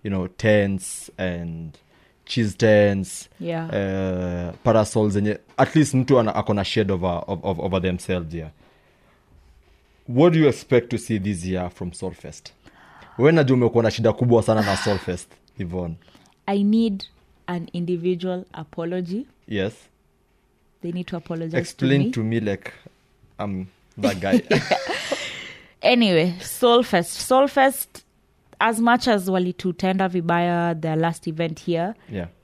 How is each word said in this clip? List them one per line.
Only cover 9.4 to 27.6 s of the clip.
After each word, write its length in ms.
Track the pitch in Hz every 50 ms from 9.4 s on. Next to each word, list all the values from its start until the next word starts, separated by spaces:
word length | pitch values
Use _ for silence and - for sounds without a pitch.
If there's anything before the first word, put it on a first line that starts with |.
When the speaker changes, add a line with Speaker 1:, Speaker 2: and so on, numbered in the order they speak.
| _ _ _ _ _ _ _ _ _ _ _ _ _
Speaker 1:
What 260 | - 120 127 160 175 165
do 60 | 160
you 80 | 156
expect 420 | 139 113 - - _ 135 120 - -
to 60 | 123
see 200 | 110 - - 113
this 280 | 104 92 104 101 85 87
year 240 | 92 92 90 90 87
from 220 | - - 95 87
Solfest? 600 | 80 - 95 92 82 - - 73 76 - _ - _ _ _ - _ _ - - - - - - -
Wewe 140 | - 127 151
najua 260 | 165 165 143 127 131
umekuwa 260 | 127 120 113 117 117 110
na 80 | 110
shida 220 | - - 117 113 107
kubwa 300 | - 120 120 117 113 107
sana 180 | - 110 107
na 160 | 107 101 98
Solfest, 520 | - - 107 101 92 - - 90 87 - _ - _ _ _ _ -
Yvonne. 360 | 98 85 90 92 90 82 82 - _ _ _ _ _ _ _ _ _
Speaker 2:
I 180 | - 202 202 202
need 400 | 202 214 226 226 226 196 196 - - _ _ _ _ _ _ _
an 200 | - 180 175 165 - -
individual 720 | 175 175 165 180 170 170 180 185 170 180 185 180 180 185 _ -
apology. 720 | - 156 _ - - 165 170 180 185 180 170 185 220 285 _ _ _ _
Speaker 1:
Yes. 260 | - 107 98 95 107 110 - _ _ _ _ _ _ _ _ _ _ _ _ _ _ _ _ _ _ _ _
Speaker 2:
They 100 | - 170
need 160 | 175 180 175
to 100 | - 185
apologize 400 | 170 - - 170 165 165 160 165
Speaker 1:
Explain 540 | 135 175 - - - 139 131 139 143 190 233
Speaker 2:
to 120 | 254 - 110
me. 160 | 110 113 113
Speaker 1:
to 60 | 110
me 60 | 104
like 200 | 98 95 - - - - _ - _ _ _ _ _ _ _ _ _ -
I'm 280 | 107 104 98 92 92 90 _ _ _ _ _ -
that 180 | - 240 190 185
guy. 220 | 175 196 214 240 - -
Speaker 2:
<laughs> 1300 | 208 254 - - - - - - 359 - - - - - - - - - - - - - - _ _ _
Anyway, 520 | - - 247 240 233 196 180 160 160 180 175 180
Solfest. 800 | - - - - 254 240 233 247 240 - - 175 170 - - - - -
Solfest, 720 | 254 262 277 269 - 277